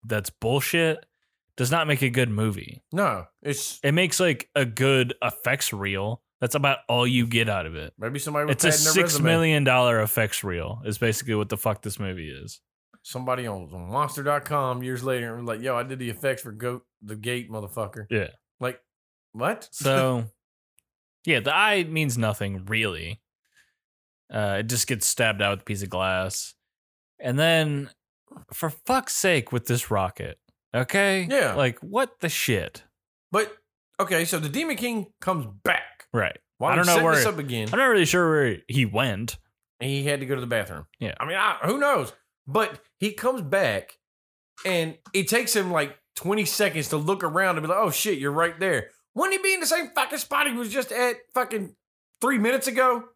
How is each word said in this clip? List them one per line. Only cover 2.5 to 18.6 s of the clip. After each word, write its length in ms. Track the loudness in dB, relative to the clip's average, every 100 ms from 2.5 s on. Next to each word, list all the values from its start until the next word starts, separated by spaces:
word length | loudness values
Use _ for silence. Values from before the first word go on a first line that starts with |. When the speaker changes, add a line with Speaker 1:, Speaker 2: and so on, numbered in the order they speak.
| -2 -8 -18 _
Speaker 2:
No, 340 | 0 0 0 -8 _
it's 380 | -6 -4 -6 -2
Speaker 1:
It 80 | 0
makes, 260 | 2 2 2
like, 280 | 2 2 -2 -2
a 100 | 0
good 480 | 2 2 4 2 -2
effects 500 | -4 -2 -2 0 -2
reel. 480 | -2 -4 -2 -2 -6 _ _
That's 120 | -2 2
about 240 | 0 0 0
all 180 | 2 4
you 180 | 4 4
get 220 | 2 2
out 180 | 0 -4
of 100 | -8
it. 180 | -10 _
Speaker 2:
Maybe 220 | -8 -6
somebody 260 | -4 -2 0
with 100 | 2
Speaker 1:
It's 80 | 4
a 20 |
Speaker 2:
pad 100 | 4
in 60 |
their 200 | 4 4
resume. 40 | 4
Speaker 1:
six 100 | 4
million 420 | 4 4 4 4
dollar 380 | 6 6 6 4
effects 420 | 2 2 0 -2
reel 380 | -4 -4 -6 -6 -6
is 120 | -2
basically 380 | 0 0 -2 -2
what 120 | -2
the 100 | -2
fuck 240 | -2 -2
this 160 | -6 -8
movie 320 | -8 -8 -10
is. 300 | -12 -16 -18 _ _ _ _
Speaker 2:
Somebody 440 | -14 -8 -4 -4 -4
on, 220 | -8 -10
on 160 | -12 -6
Monster 320 | -2 -2 -2
dot 220 | -2 -2
com 400 | 0 -2 -2 -2
years 180 | -4 -4
later 320 | -2 -2 -2
and 120 | -6 -6
was 80 | -4
like, 60 |
"Yo, 140 | -2 -2
I 60 |
did 140 | -4 -6
the 100 | -6
effects 320 | -4 -2 -4
for 100 | -8
Goat 340 | -8 -6 -6 _ _
the 140 | -14 -8
Gate, 340 | -4 -4 -6
motherfucker." 560 | -10 -8 -8 -8 -8 -4
Speaker 1:
Yeah. 220 | -2 -2 -10 _
Speaker 2:
Like, 220 | _